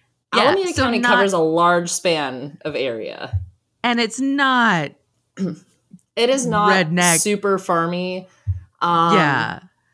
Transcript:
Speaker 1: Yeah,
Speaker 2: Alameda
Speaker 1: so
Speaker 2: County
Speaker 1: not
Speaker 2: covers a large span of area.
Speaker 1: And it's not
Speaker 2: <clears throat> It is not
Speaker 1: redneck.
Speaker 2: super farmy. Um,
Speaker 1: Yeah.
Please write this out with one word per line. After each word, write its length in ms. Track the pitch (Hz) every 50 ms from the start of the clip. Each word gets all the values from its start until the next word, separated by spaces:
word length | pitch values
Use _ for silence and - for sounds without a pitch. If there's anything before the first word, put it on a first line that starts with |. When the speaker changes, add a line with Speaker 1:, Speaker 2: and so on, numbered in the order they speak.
| _ _ _ _ _ _ -
Speaker 1:
Yeah, 80 | 196 214
Speaker 2:
Alameda 300 | 277 359 392 381 349 311
Speaker 1:
so 100 | - 262
Speaker 2:
County 160 | 240 240 -
Speaker 1:
not 160 | 240 240 240
Speaker 2:
covers 180 | 247 202 196 190
a 60 | 170
large 500 | 160 160 160 170 170 175 175 175 175 170
span 680 | - - - 180 165 156 143 131 127 123 139 143 143 - -
of 120 | 156 143
area. 640 | 117 131 131 117 110 98 65 - - - - - - - - - _ _ _ _ _ -
Speaker 1:
And 160 | 240 240 233
it's 200 | 240 226 - 262
not 720 | 269 269 277 285 277 262 254 247 233 220 185 165 147 139 - _ _ _ _
Speaker 2:
<clears throat> 1000 | _ _ _ _ - 190 170 160 - - _ _ _ _ _ - - _ _ -
It 140 | 226 233 247
is 160 | 269 269 247
not 260 | 240 220 208 208 208
Speaker 1:
redneck. 480 | 202 190 175 156 170 180 175 175 165 160
Speaker 2:
super 380 | - 208 208 202 202 202 196
farmy. 680 | 185 190 - 175 165 165 170 175 180 180 180 185 185 185 - _ _ - - - - - - _ -
Um, 340 | - 175 170 165 165 170 165
Speaker 1:
Yeah. 440 | 190 160 147 139 123 113 113 - - - - _ _ _ _